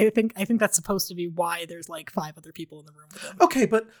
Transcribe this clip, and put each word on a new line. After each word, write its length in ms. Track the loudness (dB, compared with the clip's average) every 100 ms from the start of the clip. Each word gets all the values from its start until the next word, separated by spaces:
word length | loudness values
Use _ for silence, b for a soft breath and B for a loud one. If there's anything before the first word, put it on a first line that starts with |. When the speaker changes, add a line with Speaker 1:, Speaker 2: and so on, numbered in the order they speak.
| 2
Speaker 1:
I 40 |
think, 220 | 4 0 -2
I 80 |
think 160 | -2 2
that's 160 | 2 0
supposed 320 | -2 -2 -4
to 60 |
be 120 | -6 -6
why 380 | -2 -2 -4 -8
there's, 200 | -12 -14
like, 220 | -14 -8
five 240 | -8 -8 -12
other 140 | -18
people 260 | -14 -14 -16
in 60 | -20
the 60 |
room 160 | -20 -20
with 100 | -16
him. 140 | -16 4
Speaker 2:
Okay, 260 | 6 6 2
but 200 | 2 0 b